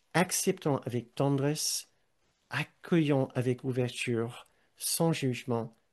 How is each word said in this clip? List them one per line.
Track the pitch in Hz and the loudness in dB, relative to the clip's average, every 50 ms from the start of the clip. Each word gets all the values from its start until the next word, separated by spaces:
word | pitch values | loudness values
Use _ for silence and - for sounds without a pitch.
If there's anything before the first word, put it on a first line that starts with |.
| _ _ _ | _ _ _
acceptons | 160 185 185 - - - 196 185 185 - 160 139 - | 2 2 2 0 -2 0 0 -2 0 0 0 0 0
avec | - - 113 120 113 - _ | -2 -2 -4 -4 -4 -6 _
tendresse, | - 135 139 143 135 135 143 151 151 - - - - - _ _ _ _ _ _ _ _ _ _ _ _ _ | 0 2 2 2 2 2 0 0 0 -2 -2 -2 -4 -6 _ _ _ _ _ _ _ _ _ _ _ _ _
accueillons | 123 131 151 - _ _ - - - 170 160 143 147 135 131 - - | -4 -4 -4 -4 _ _ -4 2 2 4 4 4 4 2 2 0 0
avec | 131 120 127 127 123 - | -2 0 0 0 0 -2
ouverture, | 135 123 127 123 120 - - - - 120 113 117 117 123 - - _ _ _ _ _ _ _ | -4 0 0 0 -2 -2 -4 -4 -2 0 0 -2 -2 -6 -12 -18 _ _ _ _ _ _ _
sans | - - - - 165 165 | -6 -4 -2 0 2 2
jugement | 160 - - 131 123 120 - - 120 117 113 110 - _ _ _ | 2 2 0 -2 -2 -2 -4 -2 -2 -2 -2 -6 -10 _ _ _